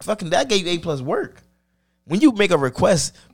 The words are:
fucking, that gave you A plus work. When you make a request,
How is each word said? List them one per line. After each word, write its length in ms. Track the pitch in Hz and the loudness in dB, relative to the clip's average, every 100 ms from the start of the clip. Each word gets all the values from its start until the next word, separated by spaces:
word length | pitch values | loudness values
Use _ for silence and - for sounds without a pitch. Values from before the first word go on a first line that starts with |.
fucking, 300 | - 214 165 | -8 -6 -2
that 180 | 175 269 | -2 0
gave 160 | 202 175 | -2 -2
you 80 | |
A 40 | 170 | -4
plus 220 | 170 143 | -4 -6
work. 400 | 127 240 - - _ _ _ _ _ _ - | -4 -6 -6 -12 _ _ _ _ _ _ -6
When 140 | 175 | 2
you 120 | 302 | 4
make 200 | 214 202 | 4 2
a 60 | 165 | 2
request, 580 | 131 - 180 170 - - _ | 0 2 2 2 -2 -10 _